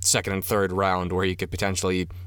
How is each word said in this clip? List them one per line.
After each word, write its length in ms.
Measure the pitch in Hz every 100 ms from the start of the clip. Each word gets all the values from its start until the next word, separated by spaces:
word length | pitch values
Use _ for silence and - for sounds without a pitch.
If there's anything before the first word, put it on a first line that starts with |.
second 320 | - 117 101
and 120 | 95
third 280 | - 107 95
round 400 | 92 95 92 90
where 120 | 90
he 120 | 95 90
could 140 | 90
potentially, 580 | - 98 92 92 92 87 -